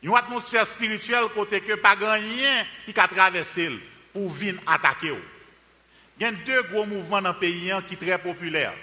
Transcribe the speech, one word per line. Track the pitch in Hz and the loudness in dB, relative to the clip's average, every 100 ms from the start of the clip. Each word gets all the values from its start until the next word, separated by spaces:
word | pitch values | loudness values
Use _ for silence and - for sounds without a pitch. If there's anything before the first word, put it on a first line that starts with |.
une | 151 240 | 4 2
atmosphère | 240 240 - 233 214 | 2 -8 0 2 2
spirituelle | - 226 214 214 240 220 | -2 -4 -4 0 0 0
côté | 214 202 202 | -2 -2 -2
que | 202 | -2
pas | 214 214 202 | 4 6 6
grand | 214 | 2
rien | 214 214 240 277 247 202 - - | 0 -2 -2 0 0 -2 -10 -6
qui | 214 | 2
a | 185 | 2
traversé | 180 190 180 156 180 165 113 - - _ | 6 4 4 -6 -4 -4 -4 -12 -20 _
pour | 196 190 | -8 -6
venir | 143 202 185 - | -4 -6 -4 0
attaquer. | 160 143 135 160 135 - - - _ _ _ _ _ _ _ | 2 2 0 -6 -6 -10 -20 -20 _ _ _ _ _ _ _
Il | |
y | 226 | -4
a | |
deux | 202 165 262 | -4 0 0
gros | 196 202 214 | 2 -2 -2
mouvements | 202 165 202 | -4 -2 0
dans | 190 | 0
le | 170 | 0
pays, | 175 175 175 | -2 -2 -2
hein, | 190 180 | -4 -4
qui | |
sont | 175 | -8
très | 170 180 | -2 -2
populaires. | 175 170 165 156 120 85 | -2 -8 -4 -2 -2 -4